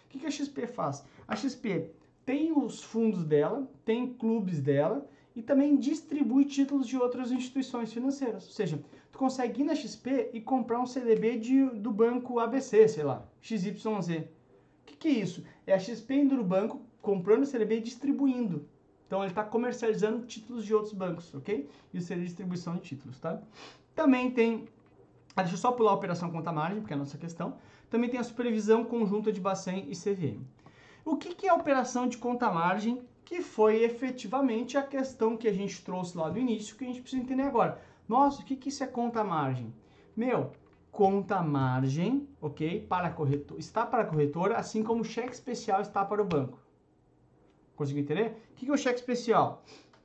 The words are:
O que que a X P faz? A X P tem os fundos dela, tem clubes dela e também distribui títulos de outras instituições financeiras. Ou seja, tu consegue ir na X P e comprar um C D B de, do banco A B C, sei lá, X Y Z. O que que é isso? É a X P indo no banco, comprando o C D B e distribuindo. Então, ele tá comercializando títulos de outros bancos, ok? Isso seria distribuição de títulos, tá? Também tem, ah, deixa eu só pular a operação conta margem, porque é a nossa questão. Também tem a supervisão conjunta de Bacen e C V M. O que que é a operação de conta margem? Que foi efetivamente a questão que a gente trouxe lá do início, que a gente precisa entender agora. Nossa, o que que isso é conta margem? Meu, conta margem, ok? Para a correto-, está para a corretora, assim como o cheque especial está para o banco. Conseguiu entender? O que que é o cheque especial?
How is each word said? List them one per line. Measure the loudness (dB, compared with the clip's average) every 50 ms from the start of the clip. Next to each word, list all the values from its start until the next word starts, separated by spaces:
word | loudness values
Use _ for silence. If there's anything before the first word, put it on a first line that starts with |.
| _
O | _
que | -14 -8
que | -6
a | -6
X | -4 -4 -6 -6
P | -4 -6 -8
faz? | -6 -4 -4 -4 -4 -4 -6 -12 -18 -20 -20 -8
A | -8 -6
X | -4 -2 -4 -4
P | -4 -4 -2 -2 -2 -2 -6 -12 -20 -20 _ _ _ _
tem | -2 0 0 2 2
os | 2 2 0 0 -6 -10
fundos | -14 -6 -2 0 2 2 2 0 0
dela, | 4 4 4 4 2 0 -4 -6 -8 -12 -8 _
tem | -2 0 0 -2 -4
clubes | -6 -2 0 0 0 0 0 -2 -2 0
dela | 2 2 4 4 4 2 0 -2 -6 -8 -18 -20 _ _ _
e | -12
também | -2 2 4 4 6 6 6 4
distribui | 4 2 -2 -2 -4 -6 -2 0 0 4 6 4 4
títulos | 4 4 2 2 2 2 0 0
de | 0 2 2
outras | 2 2 0 -2 -2 -2
instituições | -2 -2 -2 -4 -4 -4 -4 -4 -4 -4 -4 -4
financeiras. | -4 -2 -2 -2 -2 0 -2 -4 -4 -6 -10
Ou | -12
seja, | -6 -4 -2 -2 -2 -4 -6 -12 -20 -20 -20 _
tu | -4 0
consegue | 0 0 0 0 -2 -2 0 0
ir | 0
na | 0 0
X | -2 -4 -8 -12
P | -10 -4 -2 0 0 0 -2 -6
e | -10
comprar | -2 0 0 0 0 0 0 -2
um | -2
C | -2 -4 -2
D | 4 4 4
B | 4 4 2 0 0
de, | 0 4 4 4 4 4
do | 0 -4 -4 -4
banco | 2 4 4 4 4 0 -4 -2 -2 -2
A | 0
B | 0 0 -2
C, | -2 4 8 8 8
sei | 8 6 2
lá, | -2 -4 -4 -4 -8 -14 _ _
X | -8 -4 -4 -2 -2
Y | -2 -4 -4 -4 -4 -4 -2
Z. | -2 -2 -2 -4 -4 -8 -14 -20 _ _ -20 -20 _ _ _ _
O | _
que | -20 -20
que | -4 0 2
é |
isso? | 2 2 0 -2 -6 -8 -14 -16 -20 -16 _
É | 2
a | 2 2
X | 2 -2 -8 -10
P | -6 0 2
indo | 4 6 6 4
no | 4 2
banco, | 2 2 2 2 0 -4 -8 -14 -20 -20 _
comprando | -2 0 0 0 4 6 6 6
o | 6
C | 2 2 0
D | 2
B | 2 0 0
e |
distribuindo. | -2 -6 -10 -4 0 0 2 4 2 2 2 2 0 -2 -2 -4 -6 -10 _ _ _ _ _ _ _
Então, | _ -2 -2
ele | -2 -2 -2
tá | -4 -4
comercializando | -2 -2 0 0 0 -2 -2 0 0 2 2 2 0 0 -2 -6
títulos | -8 -14 -16 -14 -10 -10 -8 -2
de | 2 2
outros | 2 2 0 -4
bancos, | -6 -4 -4 -4 -6 -10 -14 -14
ok? | -12 -6 -4 -4 -4 -4 -10 -16 -20 -20 _
Isso | -8 -8 -6
seria | -6 -4 -6 -6
distribuição | -6 -8 -8 -8 -6 -6 -6 -6 -6 -6
de | -6
títulos, | -6 -8 -12 -12 -12 -16 -16 -10
tá? | -8 -8 -8 -8 -10 -16 -20 -20 -20 -20 -20 -20 _ _ _
Também | 2 4 4 4 4 2 0
tem, | 2 2 2 2 2 -2 -6 -12 -20 -20 _ _ _ -20 -20 _ _ _ _ _ -2
ah, | -2
deixa | 0 0 -2
eu | 0
só | 0 0
pular | 2 4 4 4
a | 4
operação | 2 0 -4 -4 -4 -4 -6
conta | -6 -6 -6 -4
margem, | -2 -2 -2 -2 -4 -6
porque | -6 -6 -6
é |
a | -6
nossa | -6 -6 -10 -12
questão. | -12 -12 -8 -8 -8 -8 -8 -12 -18 -20 -20 -20 -12 _
Também | 0 0 0 0
tem | 0 -4
a | -4
supervisão | -6 -4 -2 -2 0 0 0 4 4 4 4
conjunta | 4 0 0 0 0 0 0 0 0 -2
de | -2 0
Bacen | -2 -2 -2 -2 -4 -6 -6 -6 -6 -8
e | -10
C | -6 -4 -4 -2
V | -2 -2 -4
M. | -4 -6 -12 -16 -18 _ _ -20 -20 -20 -20 -20 -20 -12 -4
O | -4 -4
que | -4 -4 -8 -10
que | -2 4
é | 4
a | 4
operação | 4 4 2 2 2 2 0 -2 -2 -2 -2
de | -4
conta | -4 -4 -4 -2 0 0 0
margem? | 2 2 2 2 2 2 0 -2 -2 -4 -8 -14 -20 _ _
Que | -8 -6 -6
foi | -6 -6 2 4 4 6 6 6 4
efetivamente | 2 2 -2 -4 -6 -6 -6 -8 -4 0 2 2 2 2 0 -2 -2 -2
a | -2
questão | -2 -2 -4 -4 -4 -4 -2 0 0 0 0
que | 0 0
a | 0
gente | 0 0 -2 -6 -6 -8 -10
trouxe | -6 -6 -6 -6 -6 -4
lá | -4 -4 -4
do | -2 -2
início, | 0 0 0 -2 -4 -10 -10
que | -10 -8
a |
gente | -8 -8 -10
precisa | -10 -6 -6 -6
entender | -4 -2 -2 0
agora. | 0 2 2 2 2 2 0 -6 -14 -20 -20 _ _ 0
Nossa, | 4 4 4 4 2 -2
o | -6
que | -8 -8
que | -6 -6 -8
isso | -6 -4
é | -6
conta | -4 -2 -2 -2 0 0 0
margem? | 0 0 0 0 0 0 -2 -2 -4 -8 -12 -16 -20 -20 -20 -20 -20 -10 -4
Meu, | -2 0 2 2 0 0 -2 -8 -16 -20 -20 -20 _ _ _
conta | 2 4 4 4 4 2 0 0 -2 0
margem, | 0 0 2 2 2 2 2 2 0 0 0 0 0 0 0 0 -2 -6 -12 -10
ok? | -10 -8 -6 -4 -4 -4 -4 -4 -4
Para | -2 -2 -2 -2 -4
a |
correto-, | -4 -2 0 0 0 -2 -4 -8 -12 -14
está | -14 -4 -2 -2 -2
para | 0 0 0
a | 0
corretora, | 2 2 2 2 2 2 0 0 2 2
assim | 0 -2 -2 -2 -2
como | 0 0 0 0
o | 0
cheque | -2 -4 -6 -6 -6
especial | -10 -10 -8 -8 -8 -6 -2 0 0 0
está | 0 -2 -2 -2 0
para | 0 0 0
o | 0
banco. | 2 2 0 0 -2 -8 -14 _ _ _ _ _ _ _ _ _ _ _ _ _ _ _ _ _ _ _ _ _ _ _
Conseguiu | -6 -6 -4 -2 -2
entender? | -2 0 0 0 0 -2 -4 -8 -18 _
O | -16
que | -10 -2
que | 0
é | 0
o | 2
cheque | 2 0 0 0
especial? | -2 -4 -4 -2 0 2 4 4 4 2 -2 -8 -16 -20 -20 -20 -20 _ -20 _ _